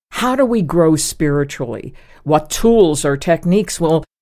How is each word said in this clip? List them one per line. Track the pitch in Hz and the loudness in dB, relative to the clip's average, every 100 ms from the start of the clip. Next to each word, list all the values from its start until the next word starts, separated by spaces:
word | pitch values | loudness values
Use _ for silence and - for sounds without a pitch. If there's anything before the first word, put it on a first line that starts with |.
| _ | _
How | - 247 262 | -6 -2 0
do | |
we | 240 233 | 2 0
grow | 147 170 160 151 | 0 2 2 2
spiritually? | - - 147 143 143 - 120 107 - - - - 139 | -2 -4 -2 -2 -4 -6 -10 -10 -14 -18 -20 -10 0
What | 151 - | 0 0
tools | - 226 233 170 147 151 | -2 2 4 4 2 -2
or | 139 | -2
techniques | 175 160 175 202 175 - | 0 0 2 0 -2 -4
will | 160 160 - _ | 0 0 -4 _